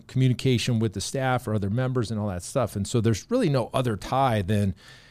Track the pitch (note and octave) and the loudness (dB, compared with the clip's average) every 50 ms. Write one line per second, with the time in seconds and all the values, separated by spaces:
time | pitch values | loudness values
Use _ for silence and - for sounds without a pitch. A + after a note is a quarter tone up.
0 | - - - C3 C3 B2+ A#2+ - - C3+ B2+ A#2 - - A#2+ A2 A2+ G#2+ - G2 | -4 -4 0 2 2 2 2 2 2 2 2 2 2 0 0 0 0 0 -2 -4
1 | - - - C3+ C3 C3 B2+ A#2+ - G#2+ G#2+ G#2+ G2+ G2 G#2+ B2+ C3 B2+ B2+ B2+ | -6 -4 -4 -2 0 0 0 0 -2 -2 -2 -2 -2 -2 -2 -2 -2 0 0 -2
2 | A2 G2 A2+ G#2 G#2+ G#2 F2+ F2+ - - - C3+ A#2+ - - G#2 F#2+ - - A#2+ | -2 -2 -2 -4 -4 -4 -4 -6 -8 -4 -2 0 0 0 -2 -4 -4 0 0 2
3 | G#2 A2+ A2 - - - A#3 C4 A#3+ D#3 C#3 B2 G#2+ - - C3 B2+ B2 G#2 F2+ | 2 2 2 2 -2 -2 0 2 2 2 2 0 0 0 -2 -2 -2 -2 -4 -4
4 | - - B2+ C3+ C3+ B2+ A2+ G#2 F#2 F2 A2 G#2 G#2 F#2+ F2+ - - - - - | -4 -2 0 2 2 2 2 0 0 0 2 2 2 0 -2 -6 -12 -20 -20 -20
5 | - - | -20 -20